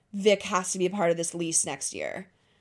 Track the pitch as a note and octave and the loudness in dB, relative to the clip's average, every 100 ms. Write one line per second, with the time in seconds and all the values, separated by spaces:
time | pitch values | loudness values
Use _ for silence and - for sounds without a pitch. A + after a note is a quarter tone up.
0 | _ G3+ G#3 G3 F#3+ F#3 F#3 F#3 F3+ G#3 | _ 2 4 4 2 -2 -2 0 0 2
1 | E3+ E3+ E3 E3+ E3 D#3+ E3 C3+ - E2+ | 2 2 -2 -4 0 0 0 -4 -8 -6
2 | - - - _ _ _ | -8 -8 -14 _ _ _